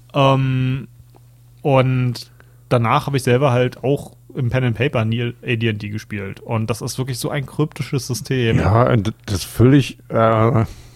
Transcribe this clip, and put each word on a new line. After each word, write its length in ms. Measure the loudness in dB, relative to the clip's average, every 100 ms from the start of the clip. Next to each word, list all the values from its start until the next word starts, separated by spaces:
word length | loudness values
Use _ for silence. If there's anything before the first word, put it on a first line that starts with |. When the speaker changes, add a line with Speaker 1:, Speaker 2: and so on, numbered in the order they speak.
| -8
Speaker 1:
Ähm, 760 | 0 2 2 0 0 -2 -4 -8 -20 -20 -20 _ _ _ _
und 680 | 0 2 2 2 0 -4 -10 -20 -20 _ -2
danach 380 | 0 2 0 0
hab 80 | -2
ich 80 |
selber 280 | 2 2 4
halt 320 | 2 0 -2
auch 320 | -2 -2 -4 -20 -14 -4
im 140 | -2
Pen 140 | 0 -2
and 120 | -2
Paper 280 | -2 -2 -2
nie 280 | -2 -4 -8
A 120 | -6 -2
D 140 | -2
and 120 | -4
D 80 | -6
gespielt. 500 | -10 -10 -10 -10 -12
Und 280 | -6 -4 -4
das 120 | -6
ist 160 | -6 -6
wirklich 200 | -6 -6
so 100 | -6
ein 160 | -6 -6
kryptisches 640 | -4 -4 -4 -6 -6 -4
System. 500 | -6 -4 -2 2 2
Speaker 2:
Ja, 380 | 4 4 4 2
d-, 160 | 0 -6 -6
das 100 | -6
ist 80 | -4
völlig, 520 | 4 6 6 2 -6 -6
äh, 560 | 0 2 4 2 2 0 -6 -20